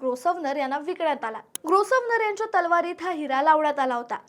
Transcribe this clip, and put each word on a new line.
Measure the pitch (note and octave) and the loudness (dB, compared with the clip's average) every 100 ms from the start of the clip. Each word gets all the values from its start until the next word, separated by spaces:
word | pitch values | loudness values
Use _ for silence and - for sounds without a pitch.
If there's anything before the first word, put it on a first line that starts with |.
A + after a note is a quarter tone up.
ग्रोसव्हनर | C4 B3+ F4 F4+ D4 C#4 | -4 -2 0 0 -2 -2
यांना | C4+ C#4 | -2 -4
विकण्यात | D4 F4+ D4 C#4+ | -4 -2 -2 -2
आला. | A3+ A3 - - D#4 | -4 -8 -12 -8 2
ग्रोसव्हनर | F#4 G#4 C5 A#4+ A#4 | 2 4 2 2 0
यांच्या | A4 G4+ A4 | 0 -2 0
तलवारीत | G4+ E4+ E4+ E4+ F4 | 0 2 2 0 -4
हा | F4 | -6
हिरा | E4 D4 C4 | -6 -2 2
लावण्यात | D#4 D#4 D4+ C#4+ | 4 4 4 0
आला | C4 | 0
होता. | A#3+ B3 - | -2 -4 -8